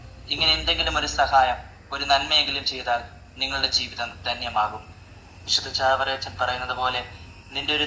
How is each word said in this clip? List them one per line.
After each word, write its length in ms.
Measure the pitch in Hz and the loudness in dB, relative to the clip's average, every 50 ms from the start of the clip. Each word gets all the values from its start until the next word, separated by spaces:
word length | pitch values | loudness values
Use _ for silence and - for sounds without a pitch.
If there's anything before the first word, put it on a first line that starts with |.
| - - - - - - 147 | -18 -18 -18 -18 -10 -6 -2
ഇങ്ങനെ 180 | 147 160 160 156 | 2 4 4 4
എന്തെങ്കിലും 440 | 156 156 170 170 165 165 165 151 151 | 4 2 2 0 2 0 0 0 0
ഒരു 80 | 151 143 - - | 0 0 2 2
സഹായം, 400 | 139 131 139 131 131 127 120 - - - - - - - 139 | 4 6 6 6 6 6 4 0 -6 -12 -20 -20 -12 -8 -6
ഒരു 120 | 139 143 | -4 2
നന്മയെങ്കിലും 600 | 139 139 139 143 - 156 151 139 139 135 139 131 | 2 4 4 4 4 2 2 2 2 0 -2 -2
ചെയ്താൽ 380 | - 131 127 123 123 120 120 120 - - - - - - 127 | -4 -4 -2 0 0 0 0 -2 -6 -14 -20 -20 -20 -8 -6
നിങ്ങളുടെ 300 | 135 135 139 135 135 131 - | -4 -2 0 0 0 2 2
ജീവിതം 340 | - 127 117 - - 120 117 - - - | 0 0 -2 -4 -6 -6 -6 -8 -6 -4
ധന്യമാകും. 560 | 123 117 - 127 120 113 110 107 107 95 90 - - - - - - - - - - - - - | -4 -4 -2 -4 -2 0 0 0 0 -2 -6 -12 -16 -18 -20 -20 -20 -20 -20 -20 -20 -20 -14 -4
വിശുദ്ധ 260 | - - - - 135 131 - | -2 0 0 0 -2 -2 2
ചാവറയച്ചൻ 520 | 135 131 135 131 135 135 135 127 - - - - | 4 4 4 4 2 0 -2 -2 -6 -8 -4 -2
പറയുന്നത് 340 | 127 123 123 123 127 123 127 123 | -2 -2 -2 -2 -4 -4 -2 0
പോലെ, 220 | 127 123 123 123 123 - - - - - - - - - 135 | 0 0 0 -2 -4 -8 -12 -16 -16 -18 -18 -18 -18 -10 -8
നിന്റെ 200 | 139 143 143 151 | -6 -2 -2 0
ഒരു 120 | 151 147 | 0 0